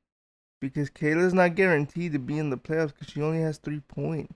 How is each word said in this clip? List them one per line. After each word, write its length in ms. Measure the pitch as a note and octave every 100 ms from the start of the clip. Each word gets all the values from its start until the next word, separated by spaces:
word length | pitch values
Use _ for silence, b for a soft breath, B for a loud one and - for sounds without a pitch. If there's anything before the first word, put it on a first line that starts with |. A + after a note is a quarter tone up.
| _ _ _ _ _ _
Because 280 | C#3 D3 C#3+
Kayla's 440 | - D3+ D#3 F#3
not 220 | F#3 F3+ E3
guaranteed 580 | F#3+ D#3 D3 E3 F3
to 60 | C#3+
be 180 | B2 D3
in 120 | D3+
the 80 | B2+
playoffs 360 | - D#3+ D#3 -
'cause 140 | -
she 120 | -
only 200 | D3+ D#3+
has 160 | D#3+ D3+
three 240 | - D3+
points. 520 | - - D3 D#3+ -